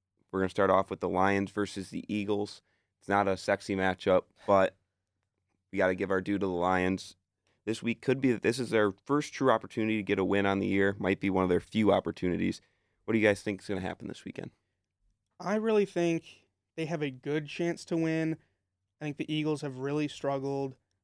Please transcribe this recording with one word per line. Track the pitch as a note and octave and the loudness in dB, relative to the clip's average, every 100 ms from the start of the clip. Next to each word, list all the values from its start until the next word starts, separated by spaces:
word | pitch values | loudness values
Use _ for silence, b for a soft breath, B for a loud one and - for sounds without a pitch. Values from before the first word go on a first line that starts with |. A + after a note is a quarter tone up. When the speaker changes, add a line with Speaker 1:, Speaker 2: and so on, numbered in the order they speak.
| _ _ _ | _ _ _
Speaker 1:
We're | F#2+ | -2
gonna | F#2+ | -2
start | - G2 | 2 4
off | F#2+ F#2+ | 4 2
with | F#2 | -4
the | F2+ | -2
Lions | F2+ F#2+ G2 F#2+ | 2 2 2 0
versus | G#2 G2+ G2 F#2 | -2 -4 -6 -10
the | F2+ - | -10 -6
Eagles. | G#2 G2+ G2+ G2+ - _ _ _ _ | -4 -2 -2 -4 -10 _ _ _ _
It's | - | -2
not | G2+ G2 | 0 2
a | F#2 | 0
sexy | - G2 - G2 | -2 -2 -2 0
matchup, | F#2+ F#2 G2 F#2 - _ - | 0 0 4 4 2 _ 2
but | G2 F#2+ - _ _ _ _ _ _ _ _ _ | 4 4 -2 _ _ _ _ _ _ _ _ _
we | G2 | 0
gotta | F#2 F#2 | 2 2
give | F#2+ | 0
our | F#2+ | 0
due | F#2+ G2+ | 0 -2
to | F#2+ | 0
the | |
Lions. | F2 F2+ F#2 F#2 F#2+ - - _ _ _ _ - | 0 2 4 2 0 -4 -20 _ _ _ _ -6
This | A2+ | -4
week | A#2+ A#2 | -4 -2
could | - C3 | -2 0
be, | C3 | 0
this | A2 G#2+ A#2+ | 0 0 -2
is | A2+ | 0
their | A2+ G#2 | 2 2
first | - - D3 D3+ | 0 -2 -2 -2
true | - C3 | 0 2
opportunity | A2+ G#2+ - A2 A2 | 2 0 -4 -2 0
to | |
get | G2 G2 | 0 0
a | |
win | F#2 G2 G2 | 2 2 2
on | G2 | 2
the | G2 | 0
year. | G2 G2 G2+ | 2 2 2
Might | F#2+ F#2+ | 0 0
be | G2 | 0
one | F#2 | 2
of | F2+ | 2
their | F2 | 2
few | - A2 G#2 | 0 0 2
opportunities. | G2 F2 - F2+ F2 F#2 - _ _ _ _ | 2 0 -4 -2 -2 -2 -4 _ _ _ _
What | - | -4
do | A2+ | 2
you | G#2+ | 4
guys | G2+ | 2
think | - F#2+ | -2 -8
is | - | -6
gonna | F#2+ | -6
happen | F#2 - - | -6 -8 -12
this | - | -12
weekend? | - - - - _ _ _ _ _ _ _ - | -14 -12 -12 -16 _ _ _ _ _ _ _ -10
Speaker 2:
I | F3 G#3+ | -4 -2
really | A3 G#3+ G3 | 2 2 2
think | F3 E3+ E3 - - _ _ _ - | 0 0 0 -6 -20 _ _ _ -8
they | D#3+ | -4
have | E3 | -2
a | D3 | -4
good | B2+ C#3+ D3+ D3 | -6 -4 -4 -4
chance | - E3+ E3+ - | -4 -4 -4 -4
to | E3 | -2
win. | D#3+ D#3+ D#3+ D#3 _ _ _ _ _ - | 0 0 0 -2 _ _ _ _ _ -12
I | D3+ | -8
think | C#3+ | -6
the | D3+ | -4
Eagles | D3+ D3+ D3 | -2 -2 -2
have | D3 B2+ | -4 -6
really | C#3 D3+ D3 | -4 -2 -2
struggled. | - C#3 C#3 C#3 C#3 C3+ C3+ _ _ | -4 -2 -2 -2 -4 -4 -8 _ _